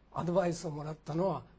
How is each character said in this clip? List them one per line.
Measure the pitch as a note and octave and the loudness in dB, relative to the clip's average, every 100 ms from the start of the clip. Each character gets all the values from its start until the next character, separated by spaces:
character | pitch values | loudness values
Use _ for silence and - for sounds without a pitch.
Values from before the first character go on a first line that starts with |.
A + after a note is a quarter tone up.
| - | -10
ア | - | -4
ド | E3 | 2
バ | F3 F3 | 4 4
イ | |
ス | E3+ E3+ | 0 -4
を | |
も | D3 | -6
ら | D3+ | -6
っ | D#3 | -8
た | - | -4
の | D#3+ F#3+ | 0 2
は、 | C#3+ - | 0 -6